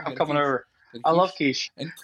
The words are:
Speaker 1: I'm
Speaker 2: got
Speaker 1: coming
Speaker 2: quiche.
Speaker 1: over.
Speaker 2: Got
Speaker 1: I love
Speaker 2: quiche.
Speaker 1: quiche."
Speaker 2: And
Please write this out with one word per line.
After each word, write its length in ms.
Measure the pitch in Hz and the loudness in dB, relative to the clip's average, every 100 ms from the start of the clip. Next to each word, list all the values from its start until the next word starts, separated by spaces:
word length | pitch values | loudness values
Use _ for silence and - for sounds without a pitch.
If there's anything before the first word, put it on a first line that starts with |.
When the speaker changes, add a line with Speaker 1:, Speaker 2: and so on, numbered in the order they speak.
| 156 | -6
Speaker 1:
I'm 80 | |
Speaker 2:
got 40 | 127 | -4
Speaker 1:
coming 180 | 151 147 | 0 2
Speaker 2:
quiche. 100 | 143 | 2
Speaker 1:
over. 200 | 127 - _ _ | -2 -6 _ _
Speaker 2:
Got 80 | 117 151 | -4 2
Speaker 1:
I 60 | |
love 200 | 170 185 - | 4 2 0
Speaker 2:
quiche. 320 | 143 123 - | -2 -2 -6
Speaker 1:
quiche." 20 | - | -10
Speaker 2:
And 140 | 160 - | -14 -8